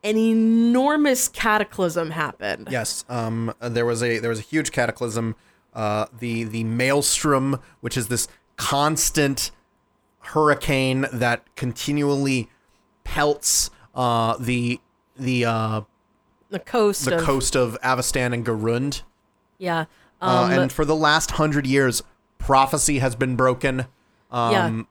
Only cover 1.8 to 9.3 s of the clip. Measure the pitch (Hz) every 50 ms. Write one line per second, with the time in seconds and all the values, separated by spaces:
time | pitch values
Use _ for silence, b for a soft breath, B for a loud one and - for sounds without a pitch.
1.8 | 185 170 160 170 165 156 160 160 156 131 - _ - 101 80 - 101 - 131 120
2.8 | 113 - - - - - 123 120 113 113 113 113 117 113 - _ 120 120 117 120
3.8 | 120 120 117 117 120 120 117 110 110 117 117 110 101 - - 160 147 - - -
4.8 | 120 117 - - 123 117 104 117 113 113 110 b b b b b b b _ 117
5.8 | 110 104 104 107 107 - - 113 123 120 117 113 117 110 107 113 113 113 113 120
6.8 | 127 131 139 147 139 - - - - 151 143 135 131 135 139 131 b b b b
7.8 | - 120 - 135 117 104 123 113 - b b b b b _ - - - 147 139
8.8 | 147 151 156 143 - - - 156 147 139